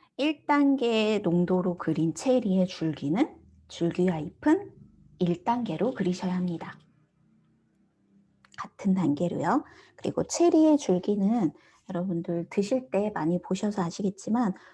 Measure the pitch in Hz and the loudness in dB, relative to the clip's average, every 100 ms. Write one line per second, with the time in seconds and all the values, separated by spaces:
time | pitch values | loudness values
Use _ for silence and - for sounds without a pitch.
0 | _ - 285 302 - 285 285 269 233 220 | _ -4 -2 -2 0 2 4 2 2 2
1 | 214 214 202 175 175 185 180 175 - 156 | 2 0 2 2 2 0 0 -2 -2 0
2 | 160 156 269 254 220 190 185 - 165 143 | 0 0 0 2 2 2 0 -2 -4 -2
3 | 143 185 302 - - - - - 170 - | -2 0 -2 -4 -20 -20 -18 -4 -2 0
4 | 180 160 156 - 302 349 403 - - _ | 0 0 -6 -4 2 2 0 -16 -20 _
5 | - - 175 170 - 240 233 160 220 254 | -20 -2 0 0 -2 -2 -2 -2 -2 0
6 | 185 180 185 180 180 165 - - _ _ | -2 -2 -2 -2 -2 -4 -8 -14 _ _
7 | _ _ _ _ _ _ _ _ _ _ | _ _ _ _ _ _ _ _ _ _
8 | _ _ _ _ _ - - - 202 185 | _ _ _ _ _ -14 -14 -4 0 2
9 | 165 294 175 165 170 247 - - - - | 2 0 -2 -2 0 0 -2 -12 -20 -10
10 | - - - - 349 320 311 294 - 180 | -6 -4 -4 2 4 6 6 4 2 0
11 | 190 208 196 240 160 - _ _ - 175 | 0 0 2 2 0 -4 _ _ -10 -6
12 | 190 170 170 170 170 - 202 262 254 196 | -4 -4 -4 -4 -2 -2 0 -2 -2 -2
13 | 208 208 156 175 - 190 208 208 170 - | -2 -2 0 0 -2 -2 -2 -2 -4 -4
14 | 202 190 - 220 226 190 - | -4 -4 -2 0 0 -2 -10